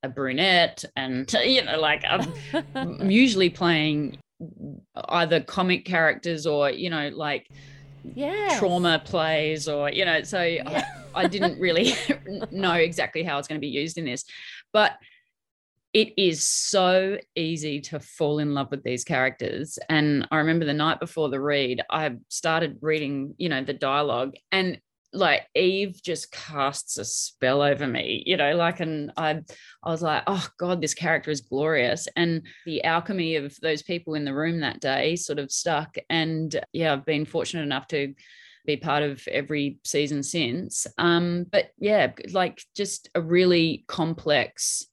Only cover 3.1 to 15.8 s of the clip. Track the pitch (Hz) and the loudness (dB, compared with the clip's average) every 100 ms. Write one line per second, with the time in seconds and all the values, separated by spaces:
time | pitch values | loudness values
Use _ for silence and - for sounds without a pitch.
3.1 | 208 262 196 180 170 175 160 151 151 147 | 6 6 6 2 2 2 4 2 0 -2
4.1 | - _ _ 160 - 143 143 _ - - | -8 _ _ -18 -14 -14 -14 _ -12 -2
5.1 | 170 170 165 139 - 185 180 - 175 160 | 0 2 2 0 -2 2 2 2 2 2
6.1 | - 175 160 156 147 143 - 180 160 147 | 2 -4 -4 0 2 2 0 -4 -2 -4
7.1 | - 151 143 - - - - - - - | -4 -4 -4 -8 -20 -20 -20 -20 -18 -14
8.1 | - 285 403 415 320 196 175 175 160 - | -6 -4 -2 0 2 2 4 4 2 0
9.1 | 180 160 160 151 156 151 147 143 147 185 | -2 0 0 0 -2 -4 -2 0 0 2
10.1 | 160 139 185 170 170 - - - - - | 0 0 0 0 0 -2 -4 -4 -12 -10
11.1 | - 190 196 339 - 180 165 233 - - | 0 0 2 -2 0 2 4 2 0 -2
12.1 | 277 - 196 220 185 190 170 165 170 143 | -4 -4 -10 -8 -2 2 4 2 2 -4
13.1 | 156 170 143 143 156 143 139 160 170 151 | -2 -2 -4 -4 -6 -4 -4 -4 -4 -6
14.1 | 123 - - - - - 214 208 - - | -6 -10 -14 -16 -18 -2 2 2 0 -20
15.1 | _ _ _ _ _ _ _ | _ _ _ _ _ _ _